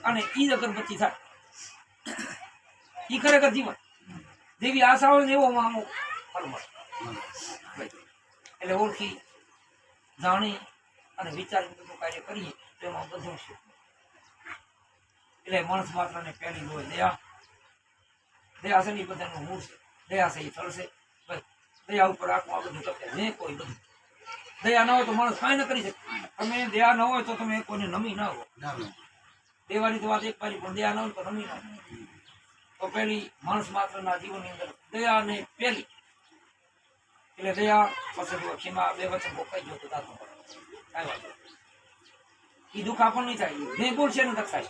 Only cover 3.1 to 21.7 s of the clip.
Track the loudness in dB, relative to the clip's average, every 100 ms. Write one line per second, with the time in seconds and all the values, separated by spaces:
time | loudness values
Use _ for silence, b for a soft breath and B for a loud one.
3.1 | 2 8 8 8 4 -4 -8 _ _ -18
4.1 | -18 -18 -20 _ _ 0 8 8 10 10
5.1 | 8 8 6 6 6 2 0 -6 -8 -6
6.1 | -8 -10 -10 -8 -10 -14 -20 -14 -10 -8
7.1 | -10 -12 -12 -12 -14 -16 -14 -14 -14 -20
8.1 | _ _ _ -20 -10 -2 2 2 0 -8
9.1 | -8 -18 -20 _ _ _ _ _ _ _
10.1 | -2 2 2 2 -4 -12 _ _ _ _
11.1 | -10 -8 -8 -2 -2 -2 -14 -20 -10 -8
12.1 | -8 -10 -10 -10 -14 -20 _ -10 -10 -10
13.1 | -12 -12 -12 -16 -20 _ _ _ _ _
14.1 | _ _ _ -18 -18 _ _ _ _ _
15.1 | _ _ _ -2 -2 2 -2 -2 -2 -4
16.1 | -4 -12 -10 -10 -8 -10 -10 -8 0 0
17.1 | 0 -14 -20 _ _ _ _ _ _ _
18.1 | _ _ _ _ -10 2 4 4 -4 -8
19.1 | -8 -10 -10 -10 -10 -12 -20 _ _ _
20.1 | 2 2 0 -10 -10 -10 -10 -12 _ _
21.1 | _ -12 -12 _ _ _